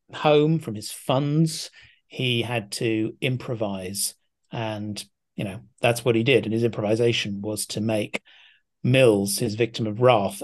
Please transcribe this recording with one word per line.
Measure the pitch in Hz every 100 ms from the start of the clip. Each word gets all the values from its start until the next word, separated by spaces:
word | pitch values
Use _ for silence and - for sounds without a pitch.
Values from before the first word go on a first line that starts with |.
| _
home, | - 156 151 151 160
from | 160
his | 107 -
funds, | - - 135 143 151 160 - - - - _ _
he | - 127 120
had | 110 120 101
to | - 117 110 107 -
improvise. | 131 127 - 113 104 98 92 101 - - _ _ _
And, | 123 110 107 104 101 - _ _ -
you |
know, | 98 95 - _
that's | 120 117
what | 127 113
he |
did. | 117 117
And | 107
his | 110
improvisation | 117 107 104 110 120 117 107 101
was | 104 104 -
to | -
make | 110 110 101 - _ _ _ _ _ _
Mills | 123 131 123 104 98 -
his | 123
victim | 107 117 - 110
of | 104
wrath. | 123 113 95 -